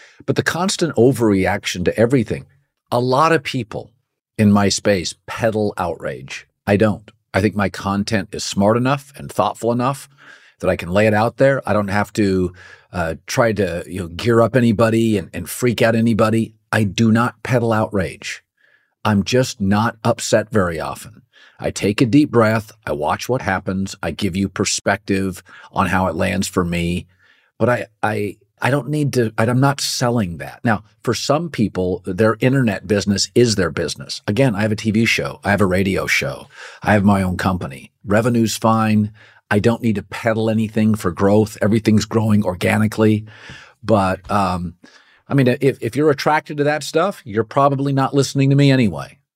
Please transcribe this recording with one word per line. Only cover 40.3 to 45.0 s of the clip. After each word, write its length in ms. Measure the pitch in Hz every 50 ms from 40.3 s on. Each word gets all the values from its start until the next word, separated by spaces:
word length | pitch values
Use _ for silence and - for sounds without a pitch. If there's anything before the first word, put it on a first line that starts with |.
| 110 110 110 113
anything 460 | 110 110 113 104 - 113 107 110 107
for 160 | 107 - 92
growth. 460 | 82 - 98 98 104 107 107 104 - -
Everything's 440 | 101 101 110 113 107 113 107 101 -
growing 400 | - - 110 110 110 107 104 101
organically. 800 | 90 90 87 - 101 104 107 110 107 - - 110 107 107 104 110 - - - - - - - - - _ _ -
But, 480 | 104 110 101 95 92 95 92 - -
um, 440 | 101 104 98 92 90 87 90 85 - _ - - - -